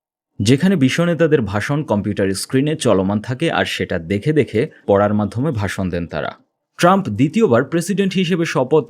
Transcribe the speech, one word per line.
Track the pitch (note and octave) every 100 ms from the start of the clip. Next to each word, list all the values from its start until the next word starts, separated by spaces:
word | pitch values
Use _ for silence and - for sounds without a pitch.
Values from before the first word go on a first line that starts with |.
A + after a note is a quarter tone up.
| _ _ _ -
যেখানে | G2+ C3+ F#3 F#3+
বিশ্বনেতাদের | C3 - F3 D#3+ E3 D3
ভাষণ | G#2 G#2 G#2 D3
কম্পিউটার | C3+ G#2+ G#2 G2 G2
স্ক্রিনে | F#2+ - C3 D3 D#3
চলমান | B2 F#2+ F#2+ G#2
থাকে, | G#2 B2+ E3
আর | F2+
সেটা | G2 - F#2 F2
দেখে | D#2+ G2+ D3
দেখে | D#3 A2+ G#2+ - - -
পড়ার | G2 G#2
মাধ্যমে | G#2 G#2 A2 D3+
ভাষণ | A2+ G2 - F#2+
দেন | E2+ E2
তারা। | D#2 - - _ _ _ -
ট্রাম্প | F3 G3 F#3
দ্বিতীয়বার | G#2 D3 F#3+ G#3+ A2+
প্রেসিডেন্ট | C#3 E3+ E3+ G3 G3
হিসেবে | F#3+ F3 F3+
শপথ | E3 D#3 B2 D3+